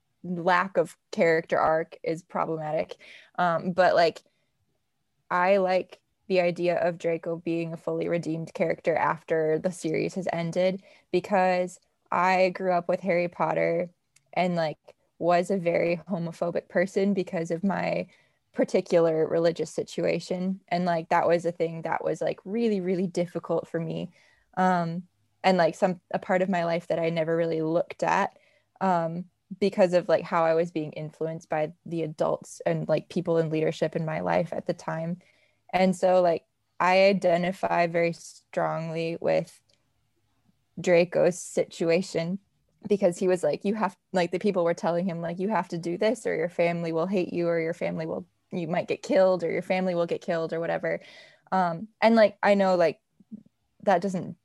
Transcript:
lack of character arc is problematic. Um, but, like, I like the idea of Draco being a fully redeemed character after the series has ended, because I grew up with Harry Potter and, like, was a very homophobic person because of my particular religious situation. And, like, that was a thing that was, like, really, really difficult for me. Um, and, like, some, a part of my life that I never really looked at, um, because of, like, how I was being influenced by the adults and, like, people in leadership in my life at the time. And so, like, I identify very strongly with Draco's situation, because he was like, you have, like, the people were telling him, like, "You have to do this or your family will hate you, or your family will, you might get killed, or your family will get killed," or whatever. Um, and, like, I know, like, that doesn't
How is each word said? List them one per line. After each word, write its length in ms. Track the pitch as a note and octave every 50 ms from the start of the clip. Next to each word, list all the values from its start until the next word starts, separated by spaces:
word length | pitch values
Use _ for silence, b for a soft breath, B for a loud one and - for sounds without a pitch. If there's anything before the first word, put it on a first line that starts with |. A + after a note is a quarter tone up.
| _ _ _ _
lack 540 | - F3 F3+ E3+ E3 F#3 F3 F3 F#3 F#3+ - F3+
of 180 | D#3+ - - _ _ _
character 460 | - G#3 F3 E3 D#3+ E3 E3+ - D#3+ -
arc 400 | - D#3 D#3+ D#3+ E3+ - - -
is 200 | - E3 E3 E3+
problematic. 760 | - _ - F3+ E3 D#3 D#3+ D#3+ D3+ D3+ D#3 E3 F3+ - - - B B B B B B B -
Um, 340 | F3+ F3 E3 - - F#3+
but, 220 | E3+ F#3 F3+ E3+ -
like, 280 | E3 E3+ E3 - - _ _ _ _ _ _ _ _ _ _ _ _ _ _ _ _ _ _ _ _ _ -
I 280 | F3 F3+ F3+ F#3+ G3+ G3
like 420 | F#3 F3+ F#3 F#3 - - - - _ _ _ _ _ -
the 120 | F#3 F3+
idea 380 | F3 F3+ E3+ F3 F3 F3 E3+ -
of 200 | - F3 E3+ F3
Draco 380 | - E3+ E3 D#3+ - F3 E3
being 360 | E3 - E3 E3 E3+ E3 E3
a 40 | E3
fully 320 | D#3+ - E3 E3 E3 F3 E3+
redeemed 460 | E3+ E3+ D3+ D#3 D#3+ E3 D#3+ - -
character 420 | - F3+ D#3+ - - - F3 D#3
after 640 | - - D3+ F3+ - - - E3 D#3+ D#3 D#3 D#3 D#3+
the 120 | - F#3
series 420 | F3 - - D#3+ D#3+ - D#3+ E3 -
has 140 | F#3+ E3+ -
ended, 500 | - E3+ E3+ E3 D#3+ F3+ F3+ F#3+ F#3 G3 b b b b b b
because 640 | - F#3 - - G#3 F#3 F#3 F#3 F3+ F3+ F3+ F3+ - - _ _ _ _ _ -
I 400 | - F3 F3+ F#3 F#3+ F3+ F#3 F#3
grew 220 | F#3 - F#3+ F#3
up 160 | F3+ F3 F3 -
with 120 | F3+ F#3
Harry 280 | F#3 G3 E3+ F3 F3 F3
Potter 640 | - - D#3+ D#3+ D#3+ E3 E3 E3 E3+ E3+ F3+ F3 - _ _ _ _ _ _ _
and, 240 | - E3+ F3+ F3+ F3
like, 220 | E3+ D#3+ D3+ D3 - _ - - _ _ _ _ -
was 320 | E3 E3+ F3 F3 F#3 -
a 60 | G3 G3
very 420 | E3+ E3+ E3+ E3+ E3+ E3+ F3 E3 - F3
homophobic 600 | G3 E3 E3+ E3 E3+ - F3 E3+ E3 - - -
person 460 | - F3+ F3+ G3 - G3 G3 G3+ G3
because 360 | F#3+ F3+ - G3 E3 E3 E3+
of 120 | E3+ E3 G3+
my 420 | G3 F3 - - E3+ E3+ E3+ F3+ - b b b b b b b _ -
particular 720 | - F3 - - F#3+ F#3 - F#3 E3+ E3 E3 D#3+ D#3+ D#3
religious 440 | - E3 E3 E3 E3+ E3 - D#3+ -
situation. 880 | - E3 - - - F3 E3+ E3+ E3 E3+ - - F3+ F3+ F#3 F#3+ F#3+ F#3+ _ -
And, 160 | F3 F3 F3+
like, 240 | F3+ E3+ E3 E3 -
that 160 | F3 E3+ -
was 180 | D#3+ E3+ E3+ E3
a 80 | E3
thing 300 | E3+ - E3 E3 E3 E3
that 220 | D#3+ D#3+ - - -
was, 160 | - D#3+ -
like, 180 | D#3+ D#3 D#3 - -
really, 360 | F#3 G3+ A#3 A#3 A3 G#3 F#3+
really 260 | F3 F#3 G3 E3+ G3
difficult 600 | E3+ - E3 F3 F3 - E3+ - - E3 - - -
for 120 | - E3
me. 320 | E3 E3 E3 E3 F3 F3 b b b b b b b b b
Um, 480 | F#3 F#3 F#3 F#3 F3 E3+ E3 E3 F3+ - - _ _ _ _ _ _
and, 160 | - F#3+ F#3 F3
like, 160 | E3 D#3+ -
some, 260 | - G#3 F#3 F3 F3+ _ -
a 60 | - F#3+
part 240 | - - F#3 F#3
of 60 | F#3+ F#3
my 160 | F#3 F3 E3+
life 220 | E3+ E3+ F3 - -
that 100 | E3 E3
I 120 | E3 E3
never 260 | E3+ E3 D#3 E3 E3
really 260 | E3 E3+ E3 D#3+ D#3+
looked 400 | D#3 D#3+ E3 E3+ - - - -
at, 360 | E3 D#3+ E3+ F#3 G3+ - - b b b b b b b b -
um, 460 | F#3+ F#3+ F3+ E3+ E3 D#3+ E3 F3 F3+ - _ _ _ - F#3+ -
because 320 | G#3 F#3+ - G#3+ F#3 F3
of, 160 | F3+ F3 - -
like, 160 | D#3+ - E3+
how 200 | - F#3 E3+ E3
I 100 | E3 D#3+
was 160 | E3 F3 F3
being 220 | - D#3+ D3+ D3+
influenced 560 | - D#3+ D#3 D3+ - - D#3+ D#3+ D#3+ D#3+ - -
by 240 | E3 D#3 D#3 D#3+ E3+ _ -
the 160 | D#3+ E3+ E3
adults 580 | D#3 D#3 D#3 - E3 D#3+ - - - - - - -
and, 220 | E3+ E3 D#3+ D#3 -
like, 200 | D#3 D#3 - -
people 300 | - F3+ E3 E3+ E3 E3
in 120 | D#3+ D3+
leadership 440 | D#3+ D#3 D#3 D#3+ E3 - F3 D#3 -
in 80 | E3+ D#3+
my 160 | D#3 D#3 E3+
life 320 | - E3+ E3+ F3+ E3+ E3+
at 140 | - - -
the 80 | - F3
time. 440 | - - E3 D#3+ D#3+ E3 E3+ F3+ F3+ b b b b b b b b b b
And 220 | - F3+ F#3+ F#3+ F3+
so, 240 | - F#3+ F#3 F#3 F#3
like, 220 | F3+ E3+ E3 D#3+ - _ _ _ _ _ _ -
I 240 | E3+ F3+ F#3 F#3+ G3
identify 840 | G3 G3+ F#3 F#3 F3+ E3+ E3+ F3 F3+ F#3+ - - E3+ E3+ E3+ F3 E3+
very 240 | E3+ E3+ E3+ E3+
strongly 1040 | E3 - - - - - _ _ - F3+ E3 D#3 D#3 D#3+ E3 E3 D#3+ E3 E3 E3 E3+ -
with 400 | - E3 D#3+ F3+ E3+ - - _ _ _ _ _ _ _ _ _ _ _ _ _ _ _ _ _ _ _ _ _ _ _ _ -
Draco's 580 | E3 F#3+ F3 E3+ F3+ F3 - D3+ D3+ F3+ F3 -
situation, 1000 | - - - F3+ - - - - F3 E3 E3 F#3 F#3 - - E3 E3 E3+ F#3+ F#3+ _ _ _ _ _ _ _ _ - -
because 300 | G#3 G3 G3+ F3+ E3+ -
he 100 | G3 F#3
was 140 | F#3 F3+
like, 220 | - D3 - - -
you 100 | G3 A3+
have, 220 | G#3+ F#3 F#3+ - _ _ _
like, 180 | - F#3 E3+ F3
the 80 | F#3 F3
people 260 | - G#3 F#3 F3+ E3+
were 100 | E3+ F3
telling 320 | - - E3 F3 F3 F#3 F#3+
him, 120 | E3 E3
like, 180 | E3+ E3 F3 F#3
"You 100 | F#3 G#3+
have 200 | G#3+ E3+ E3+ -
to 100 | F3+ E3+
do 180 | E3+ E3+ F3
this 300 | - G#3+ A3 A3+ - -
or 80 | F#3 E3+
your 140 | D#3+ E3 F3
family 440 | - - E3+ E3+ E3+ E3+ E3+ E3
will 140 | E3 D#3+ E3+
hate 260 | F#3+ G#3 F#3 F3 -
you, 160 | - F3 E3+ E3+
or 100 | E3+ E3
your 120 | D#3+ D#3+ E3+
family 320 | - E3+ E3+ F3 E3 D#3+
will, 200 | D#3+ - F#3 F3+ - _ _ _ _
you 160 | - F3+ E3+ D3+
might 200 | F3 - - -
get 140 | - -
killed, 400 | - - - F#3+ F#3+ F#3+ F#3 F3 E3+
or 60 | D#3+
your 120 | - F3+
family 320 | F3+ - F#3 F#3 F#3+ F#3 F3
will 120 | E3+ E3+
get 140 | E3 E3 -
killed," 320 | - - E3+ E3 E3 D#3+
or 80 | E3 E3
whatever. 400 | E3 E3 E3 E3 E3+ E3 E3 - B B B B B B B B B B
Um, 360 | - F#3+ F3+ E3+ E3 E3 G#3+ - _ -
and, 140 | - A3+ A3+
like, 200 | A3+ G#3+ G3+ - _
I 120 | - G3+ G3+
know, 220 | G3+ F#3+ F#3+ F#3
like, 240 | F3 E3+ D3+ - _ _ _ _ _ _ - G#3+ - - _ _ _ _ _ _ _ -
that 180 | G3+ F#3 F3
doesn't 340 | G3+ G3 F#3 E3+ - - E3+ - _